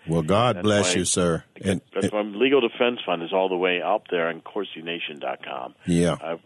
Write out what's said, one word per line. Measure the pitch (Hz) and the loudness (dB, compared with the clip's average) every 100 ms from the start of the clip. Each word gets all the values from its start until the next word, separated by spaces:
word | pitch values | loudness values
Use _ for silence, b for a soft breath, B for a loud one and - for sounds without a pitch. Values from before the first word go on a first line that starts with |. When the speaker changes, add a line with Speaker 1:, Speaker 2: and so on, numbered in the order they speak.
| - | -4
Speaker 1:
Well, | 82 | -2
God | 78 98 123 101 | 2 2 2 2
Speaker 2:
That's | |
Speaker 1:
bless | 101 104 92 | 2 2 2
Speaker 2:
why | 90 | 2
Speaker 1:
you, | 87 | 0
sir. | - 87 82 - - | 2 2 0 -4 -6
And, | 98 95 - | -2 -2 -2
Speaker 2:
that's | - 101 | -2 -2
Speaker 1:
and | |
Speaker 2:
why | 107 104 101 | 0 -2 0
Legal | 131 139 | 4 4
Defense | 117 - 120 120 - | 2 2 0 0 -4
Fund | 87 | -4
is | 82 | -2
all | 95 95 | 0 2
the | 90 | 2
way | 90 87 | 0 0
up | 82 104 - | 0 -2 0
there | 87 82 | -2 -2
on | 82 | -4
courseination | - - 95 82 82 85 - 76 | -8 -8 -8 -8 -8 -8 -8 -8
dot | 64 - - | -8 -8 -10
com. | 69 62 - - | -10 -10 -10 0
Speaker 1:
Yeah. | 85 87 71 | 2 2 0
Speaker 2:
I, | 78 82 | -4 -10